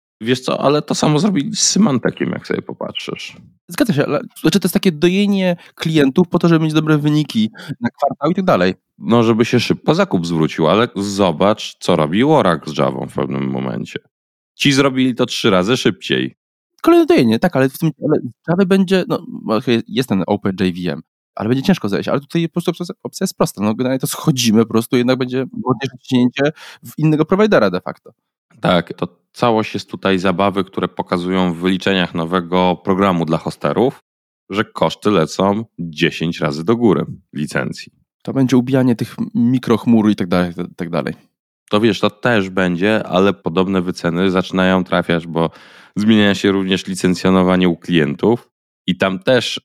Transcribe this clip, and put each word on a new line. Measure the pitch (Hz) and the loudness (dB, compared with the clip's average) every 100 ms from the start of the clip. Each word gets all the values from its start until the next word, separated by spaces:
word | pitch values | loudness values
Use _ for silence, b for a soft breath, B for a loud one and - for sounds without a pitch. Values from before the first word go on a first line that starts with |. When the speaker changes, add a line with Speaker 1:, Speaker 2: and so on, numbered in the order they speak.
| _ _ | _ _
Speaker 1:
Wiesz | 113 127 | -4 -4
co, | - 139 | -2 -2
ale | 139 147 | 0 0
to | - | -2
samo | - 156 151 | -2 0 2
zrobili | 208 180 139 - | 0 -2 -4 -2
z | |
Symantekiem, | - 185 196 127 82 - - | 0 2 2 2 -2 -4 -4
jak | - - | -6 -6
sobie | - | -6
popatrzysz. | - - - - - - - - - _ - | -6 -10 -10 -10 -10 -12 -14 -18 -20 _ -10
Speaker 2:
Zgadza | - 277 | -2 0
się, | 143 - | 0 0
ale, | 143 - - | -2 -6 -4
znaczy, | 160 190 | 0 0
to | 180 | 0
jest | |
takie | - 190 | 0 0
dojenie | 147 180 190 202 196 185 170 B | 2 2 2 2 2 0 -2 B
klientów | - 165 160 135 131 180 | -8 0 2 4 2 2
po | 175 | 2
to, | 175 | 4
żeby | 160 | 4
mieć | 160 | 2
dobre | 156 156 151 | 0 2 2
wyniki | 147 151 151 113 107 B B - | 2 2 0 0 -2 B B -8
na | 120 | -8
kwartał | - 143 - 147 | -4 -4 -2 -2
i | |
tak | 190 | -2
dalej. | 185 113 92 - _ _ | 0 2 2 -2 _ _
Speaker 1:
No, | 101 117 | 0 2
żeby | 113 110 | 4 2
się | 117 120 | 2 0
szybko | - - - | 0 -2 0
zakup | 160 196 92 85 | 0 0 -2 -2
zwrócił, | 82 78 - 78 | 0 0 0 2
ale | 98 120 - | 2 0 -2
zobacz, | 101 98 95 80 95 107 - - | -4 0 0 2 0 0 -6 -8
co | - 76 | -2 0
robi | 76 95 | 0 0
Oracle | 139 151 101 80 - | 2 2 2 0 -4
z | 71 | -2
Javą | 67 65 - | -2 -2 -8
w | |
pewnym | - 67 69 67 | -6 -6 -4 -4
momencie. | 65 65 57 - - - _ _ _ _ | -4 -6 -6 -8 -12 -16 _ _ _ _
Ci | - 143 | -2 2
zrobili | 135 139 131 131 | 2 2 2 0
to | 117 123 | 0 -4
trzy | - 120 | 0 2
razy | 92 92 127 | 2 2 0
szybciej. | 123 92 - 65 64 - _ _ _ _ | 0 -2 -2 -2 -4 -8 _ _ _ _
Speaker 2:
Kolejne | - 339 320 | 4 4 6
dojenie, | 330 120 113 | 4 4 2
tak, | 175 135 | 2 2
ale | 131 | 0
w | - | 0
tym, | 160 - | -4 -2
ale | 135 151 | -2 -2
z | 127 - - | -2 -8 -4
Java | 180 | 0
będzie, | 190 196 180 190 - | 2 2 2 0 0
no, | - - - - | -4 -6 -10 -4
okej, | 107 - 113 - | -2 0 0 0
jest | 107 - | -4 -2
ten | 98 85 | -2 0
Open | 104 104 92 | -2 -2 -2
J | 92 90 | -2 -2
V | 87 | -6
M, | 69 - _ _ | -6 -10 _ _
ale | - 101 | -8 -2
będzie | 131 | 0
ciężko | 135 175 104 | 2 2 0
zejść, | 87 - | -4 -2
ale | 139 | -4
tutaj | 139 170 165 | -4 -4 -4
po | |
prostu | 175 180 | -4 -6
opcja, | 165 175 - | -6 -10 -12
opcja | - - | -14 -8
jest | 190 - | -6 -2
prosta, | 170 - | -4 0
no, | 104 | -2
generalnie | 110 127 131 | -2 -2 -4
to | - | -4
schodzimy | - - 131 117 107 | -2 -2 0 2 4
po | 113 | 4
prostu, | 113 117 123 | 0 0 0
jednak | 120 127 | 2 0
będzie | 127 127 | -2 -4
ładniejsze | 127 - - 127 131 - | -6 -6 -4 -2 -4 -10
ciśnięcie | - 127 123 139 143 B B B | -2 2 2 2 -2 B B B
w | - - | -16 -2
innego | 156 151 | 0 2
prowajdera | 151 190 214 170 101 | 2 2 4 4 2
de | 90 | 0
facto. | - - - - _ _ _ _ | -6 -12 -18 -20 _ _ _ _
Speaker 1:
Tak, | 165 90 85 | 0 0 0
to | - - _ _ | -6 -8 _ _
całość | - 120 110 107 | -2 0 2 0
jest | 101 - | -6 -10
tutaj | - 98 95 | -6 0 2
zabawy, | 95 90 98 95 | 2 0 0 0
które | 92 - 92 | -4 -4 -6
pokazują | - 98 90 87 92 92 | -6 -4 -4 0 0 0
w | 82 | 0
wyliczeniach | 92 92 98 95 87 | -2 0 0 0 -2
nowego | 87 82 90 85 90 92 87 | -4 -2 -2 0 0 2 0
programu | - 92 98 87 | -2 0 2 2
dla | 80 80 | 0 -2
hosterów, | - - 73 71 123 - _ _ _ _ - | -4 -6 -4 0 0 -2 _ _ _ _ -6
że | 98 | -6
koszty | 113 - 82 - 104 | -4 -2 -2 -2 0
lecą | 92 78 - 95 101 117 - | 2 0 0 0 0 -6 -12
dziesięć | 85 76 82 - 85 85 | -12 -2 -2 -2 -4 -4
razy | 76 73 | -4 -2
do | 82 117 | -2 2
góry | 117 73 - - _ | 2 2 -2 -10 _
licencji. | 73 73 71 64 - - _ _ _ | -8 -6 -4 -6 -8 -16 _ _ _
Speaker 2:
To | - | -6
będzie | 120 127 127 | -2 2 2
ubijanie | 123 131 127 113 | 2 2 2 0
tych | 117 - 113 | -4 -6 -6
mikrochmur | 113 120 127 - 110 - 117 107 | 0 0 0 0 0 2 4 4
i | 98 | 0
tak | 92 | 0
dalej, | 90 87 87 87 | 0 -2 -4 -12
i | |
tak | - 85 | -10 -6
dalej. | 82 67 - _ _ _ _ _ | -4 -4 -8 _ _ _ _ _
Speaker 1:
To | 104 | 0
wiesz, | 113 95 | 2 2
to | 107 | -2
też | - 123 113 95 | -2 0 0 0
będzie, | 92 92 85 101 110 - | 0 0 0 0 0 0
ale | 90 98 | 2 2
podobne | 92 92 82 92 95 | 0 -2 -2 0 0
wyceny | 87 85 85 85 95 | -2 -4 -4 0 0
zaczynają | 92 90 95 92 92 | 0 -2 0 2 2
trafiać, | 90 90 87 85 82 | 0 -2 0 -2 -2
bo | 80 82 B B B B - | -2 -2 B B B B -2
zmienia | 107 110 104 | 2 4 4
się | 95 101 | 2 0
również | 98 95 92 - | 0 0 -2 -4
licencjonowanie | 92 92 87 95 92 90 92 90 | -2 -2 0 2 2 4 4 2
u | 85 | 0
klientów | - 85 71 71 101 117 - _ _ _ - | 0 0 0 0 0 0 -4 _ _ _ -6
i | 92 | -2
tam | 98 95 | -2 0
też | - 127 - - | 0 0 0 -6